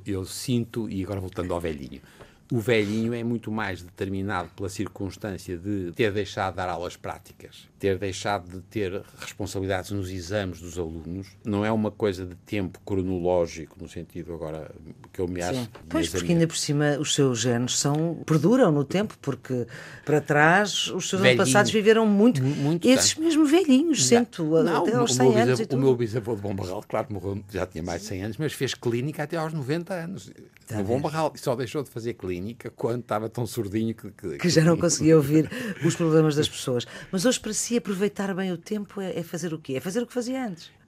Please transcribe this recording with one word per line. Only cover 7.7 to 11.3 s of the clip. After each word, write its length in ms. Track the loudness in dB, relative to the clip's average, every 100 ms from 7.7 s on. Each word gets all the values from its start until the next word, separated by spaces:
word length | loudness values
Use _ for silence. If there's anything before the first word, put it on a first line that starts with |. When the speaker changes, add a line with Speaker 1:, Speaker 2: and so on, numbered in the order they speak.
| _
Speaker 1:
ter 180 | 0 0
deixado 500 | -2 -4 -2 -2 -4
de 100 | -14
ter 420 | -10 -4 -4 -4 -10 -14
responsabilidades 720 | -14 -8 -8 -4 -2 -2 -4
nos 180 | -6 -6
exames 500 | -8 -6 -4 -4 -8
dos 200 | -10 -8
alunos. 480 | -6 -8 -10 -10 -12